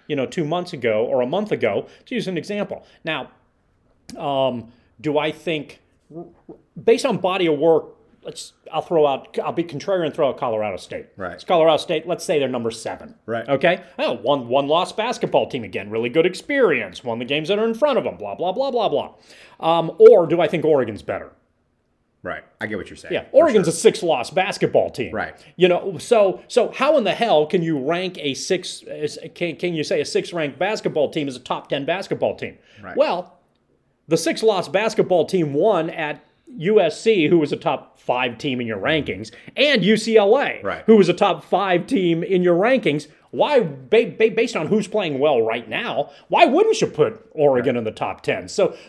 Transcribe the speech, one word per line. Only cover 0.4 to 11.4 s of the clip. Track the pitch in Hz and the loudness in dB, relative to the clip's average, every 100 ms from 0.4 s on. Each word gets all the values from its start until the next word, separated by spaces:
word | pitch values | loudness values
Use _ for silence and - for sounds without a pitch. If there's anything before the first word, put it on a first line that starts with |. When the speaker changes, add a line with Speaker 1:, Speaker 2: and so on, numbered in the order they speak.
Speaker 1:
months | 151 180 180 | -4 -4 -6
ago | 143 117 107 120 | -4 0 0 0
or | 135 | 0
a | 123 | 0
month | 185 208 | -2 -2
ago, | 131 113 107 - - - | -2 -2 -2 -8 -16 -8
to | |
use | 240 165 | -6 -4
an | 170 | -6
example. | 147 208 190 - - _ | -6 -6 -6 -10 -16 _
Now, | 160 151 123 _ _ _ _ _ _ _ - - | -8 -8 -8 _ _ _ _ _ _ _ -20 -10
um, | 147 135 131 120 - - _ _ | -4 0 0 -2 -10 -20 _ _
do | 151 147 | -2 0
I | 156 | -2
think, | 151 180 156 131 - _ _ _ 156 170 _ - - _ - | -4 -6 -6 -8 -18 _ _ _ -18 -18 _ -20 -20 _ -4
based | 226 247 269 | 2 2 2
on | 185 | 0
body | 185 190 170 | -2 0 0
of | 143 | 2
work, | 165 156 - - _ _ | 4 2 0 -18 _ _
let's, | - - - _ - | -18 -16 -18 _ -10
I'll | 156 | -8
throw | - 170 147 | -2 2 2
out, | 131 - - | 0 -6 -8
I'll | 156 | -6
be | 165 | -4
contrarian | 170 143 - 185 156 | -6 -6 -4 -2 -2
and | |
throw | 139 135 | -2 -2
out | 117 | -2
Colorado | 127 110 107 90 | -4 -2 -4 -6
State. | - 87 - - | -10 -14 -14 -12
Speaker 2:
Right. | 90 | -12
Speaker 1:
It's | 87 | -8